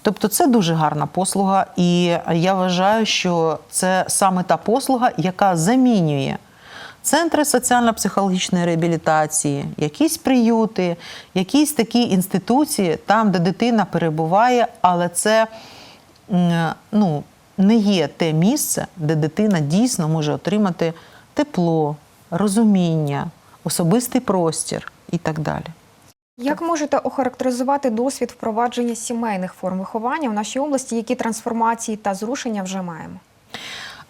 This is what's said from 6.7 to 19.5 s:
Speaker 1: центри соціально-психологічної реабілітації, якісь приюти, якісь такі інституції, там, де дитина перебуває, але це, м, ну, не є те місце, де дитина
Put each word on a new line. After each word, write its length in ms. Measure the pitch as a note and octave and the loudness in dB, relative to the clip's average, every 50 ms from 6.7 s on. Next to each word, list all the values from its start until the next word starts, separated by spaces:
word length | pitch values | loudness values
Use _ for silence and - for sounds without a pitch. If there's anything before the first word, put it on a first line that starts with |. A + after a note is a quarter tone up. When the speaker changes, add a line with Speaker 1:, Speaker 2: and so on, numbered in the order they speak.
| - - - - - - - | -20 -20 -20 -20 -20 -10 -4
Speaker 1:
центри 420 | - - D4 E4+ E4 - D4 D4+ | 0 2 2 2 2 2 0 2
соціально-психологічної 1200 | D4 - B3 A#3+ - B3 B3 A#3+ A#3 A3 A3 - G3+ - - G3 G3 F#3 F#3 - - - F3+ F3 | 2 0 0 2 2 2 2 4 2 0 0 -4 -2 0 0 0 2 0 0 0 0 0 0 2
реабілітації, 1000 | E3+ E3+ E3 E3 E3+ E3+ D#3+ E3 - D#3 D#3 D#3 D3+ - - - C#3+ C#3+ C#3 C#3+ D#3+ D#3 | 2 0 2 2 0 0 0 2 2 2 2 2 0 -2 -2 -2 -2 -2 -2 -4 -6 -6
якісь 420 | - D3+ D3+ D3 - C#4+ D#4+ - - | -4 -4 -4 0 0 0 0 0 -2
приюти, 800 | - B3+ C4 B3+ A#3 A3 A#3 A3+ A3 G#3+ A3 - F#3 F3 E3+ E3+ - - - - - - _ | 0 2 2 4 4 4 4 2 2 0 0 -2 -2 -2 -2 -4 -8 -14 -18 -18 -20 -6 _
якісь 380 | F3+ F#3+ F#3+ - C#4 D4+ C#4+ - | -2 -2 2 2 2 2 2 0
такі 300 | - A3+ - - A#3+ A#3+ | -2 -2 0 0 0 2
інституції, 960 | - F#3 F3+ F3+ - - F#3+ F#3 - A#3 C4 D4+ - - - G3+ F3 D#3 D#3 - | 2 2 0 0 0 -2 -4 0 0 2 2 2 0 0 0 0 0 -2 -2 0
там, 240 | - G3+ A3 A3+ G#3 | 0 2 2 4 2
де 80 | E3+ F#3 | 2 2
дитина 460 | E3+ F#3 F3 - A3+ A#3+ A#3+ A3 G3 | 2 0 0 0 0 2 2 2 0
перебуває, 800 | F3 - F3 E3+ E3 D#3 D#3 D#3+ D#3+ F3 G3 A3+ B3 B3 A#3+ A3+ - - - | 0 0 0 0 0 0 -2 -2 0 2 4 4 4 4 2 2 0 0 0
але 280 | - F3+ F3+ F3 F3 F3 | 2 2 2 2 0 -2
це, 380 | F3 - - G#3+ G#3+ A3 A3 A3 - - - - - - - - - - _ _ _ _ _ - G#3 | -2 -2 0 2 2 2 2 0 -4 -12 -20 -20 -20 -20 -20 -20 -20 -20 _ _ _ _ _ -4 -2
м, 400 | F3+ F3+ E3+ E3+ E3+ E3 D#3+ - - - _ - | 0 2 2 2 0 -2 -2 -4 -8 -10 _ 0
ну, 300 | G#3 G#3+ F3+ D3+ D3 D#3 - _ _ _ _ _ - | 0 2 2 0 -2 -6 -10 _ _ _ _ _ 2
не 180 | F#3+ G3 A3+ | 4 4 4
є 320 | A#3 G#3 G3+ G#3 F3+ D3+ C#3 | 4 4 2 2 2 0 -2
те 240 | - - F3 E3 D#3 | -2 -2 -2 0 2
місце, 540 | D#3 E3 G3+ C4+ D4+ - - - - - - - | 4 4 2 2 0 -2 -4 -4 -6 -6 -8 -8
де 180 | - D#3 D3 D#3+ | -4 -2 0 0
дитина 460 | D#3 D#3 D#3 D3 - G#3+ A3 | 0 0 0 0 0 0 2